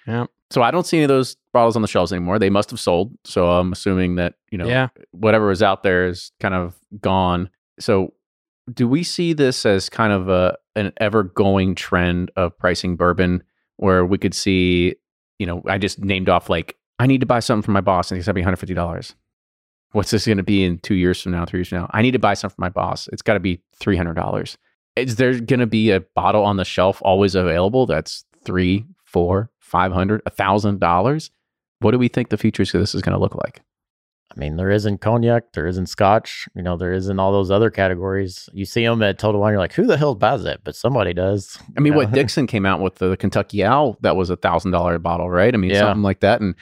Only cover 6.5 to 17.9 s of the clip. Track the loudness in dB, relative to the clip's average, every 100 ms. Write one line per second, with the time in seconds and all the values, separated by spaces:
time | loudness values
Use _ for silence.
6.5 | -4 -6 -10 _ -8 -2 0 0 -2 -4
7.5 | -12 _ _ 0 0 0 -8 _ _ _
8.5 | _ -18 -4 0 0 -2 -4 -2 0 0
9.5 | 2 0 0 -2 -2 0 0 2 2 2
10.5 | -2 _ -6 -6 -2 0 0 0 0 2
11.5 | 4 0 -2 -2 0 2 0 -4 -4 -4
12.5 | -2 -2 -2 -4 0 0 2 2 0 -4
13.5 | _ _ -4 2 2 2 0 -2 -2 0
14.5 | 2 2 2 0 -2 _ _ _ _ -8
15.5 | -6 -4 -2 -2 -4 -2 -2 2 2 2
16.5 | -4 -4 -14 _ -2 2 2 2 0 0
17.5 | -2 0 0 2